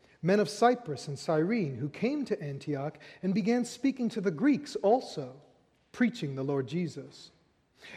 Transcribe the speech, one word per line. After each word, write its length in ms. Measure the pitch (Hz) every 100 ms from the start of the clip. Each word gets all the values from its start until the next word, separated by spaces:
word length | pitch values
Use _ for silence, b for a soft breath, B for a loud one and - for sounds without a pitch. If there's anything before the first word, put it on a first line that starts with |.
| b b
men 160 | 160 208
of 80 | 196
Cyprus 580 | - 233 247 165 139 -
and 100 | 139
Cyrene, 600 | - 156 170 233 156 123
who 120 | 147
came 360 | - 226 294
to 180 | 262 208
Antioch 560 | 147 139 - 139 147 - B B
and 100 | 185
began 320 | 196 196 240
speaking 440 | 233 - 269 262 226
to 120 | 220
the 120 | 196
Greeks 420 | 151 262 262 - -
also, 580 | 196 247 - - 127 - - _ _ _ _
preaching 420 | - 240 - 147
the 80 | 135
Lord 240 | 135 139 123
Jesus. 640 | 165 170 147 135 - - _ _ _ _ B B